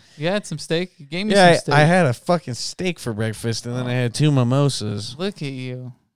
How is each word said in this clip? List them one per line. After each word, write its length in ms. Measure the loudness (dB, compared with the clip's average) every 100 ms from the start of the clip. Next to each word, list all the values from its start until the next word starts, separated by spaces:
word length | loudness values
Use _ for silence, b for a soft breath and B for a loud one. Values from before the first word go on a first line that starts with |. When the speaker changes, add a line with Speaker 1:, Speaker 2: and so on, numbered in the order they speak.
| _ -6
Speaker 1:
Yeah, 140 | -4
had 120 | -4 -6
some 120 | -10
steak. 360 | -4 -4 -4 -10
You 80 | -12
gave 200 | -6 2
me 60 |
Speaker 2:
Yeah, 200 | 6 8
Speaker 1:
some 80 | 6
steak. 140 | 4 4
Speaker 2:
I, 60 |
I 20 |
had 220 | 6 4 2
a 60 |
fucking 420 | 0 -2 -2 -2
steak 440 | -10 -8 -6 -6 -4
for 140 | -6
breakfast, 520 | -4 -4 -4 -6 -6
and 120 | -6 -6
then 100 | -4
I 60 |
had 220 | -2 -2
two 180 | 0 2
mimosas. 840 | 4 4 4 2 0 -4 -6 -8 -8
Speaker 1:
Look 200 | -8 -8
at 160 | -10
you. 400 | -10 -10 -10 -14 -18 _